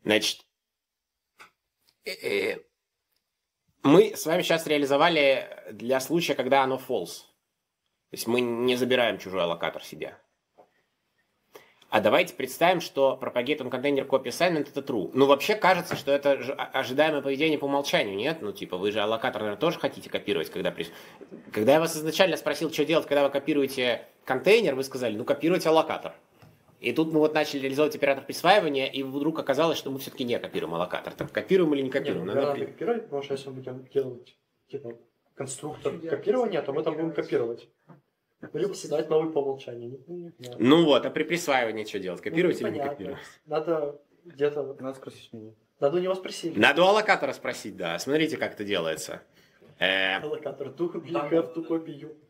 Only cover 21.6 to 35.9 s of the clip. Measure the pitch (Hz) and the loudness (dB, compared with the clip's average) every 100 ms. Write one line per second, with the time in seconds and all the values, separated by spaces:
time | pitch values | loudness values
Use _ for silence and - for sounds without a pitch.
21.6 | 107 151 165 156 156 151 190 151 151 143 | 4 4 4 -4 -4 2 2 2 -4 -4
22.6 | 160 - 143 160 - 143 139 139 143 147 | -4 -2 2 0 2 2 2 0 -2 0
23.6 | 135 135 123 117 - _ - 127 151 226 | 0 0 0 -2 -6 _ -4 0 4 6
24.6 | 185 131 135 131 123 107 120 143 156 180 | 4 -2 -4 -4 -4 -4 -2 0 2 2
25.6 | 165 160 151 95 - - _ _ - _ | 4 4 4 -4 -8 -14 _ _ -20 _
26.6 | _ _ - 120 160 156 151 156 151 139 | _ _ -2 0 2 4 4 2 0 -2
27.6 | 135 135 151 147 139 139 - 131 165 208 | -4 0 0 2 0 0 -4 -2 4 4
28.6 | 170 139 131 131 135 139 151 160 135 135 | 4 -2 -2 -4 -6 -2 -2 -2 0 2
29.6 | 160 143 - 135 135 - 123 113 92 90 | 2 2 -4 -8 -10 -8 -4 -2 -2 -4
30.6 | 80 82 90 - - - - - - 185 | -4 -4 -2 -4 -8 -8 -6 -6 2 4
31.6 | 165 143 135 135 139 87 90 120 143 127 | 4 2 0 -2 -2 -4 -2 0 0 -2
32.6 | 131 - 165 233 - 143 139 135 139 131 | -6 -6 -2 -2 -4 -8 -6 -8 -8 -12
33.6 | 127 127 131 139 127 120 - _ _ _ | -12 -14 -4 -2 -2 -8 -18 _ _ _
34.6 | _ 139 117 117 _ _ _ - 135 - | _ -14 -12 -16 _ _ _ -12 -12 -8
35.6 | 151 143 139 | -10 -6 -6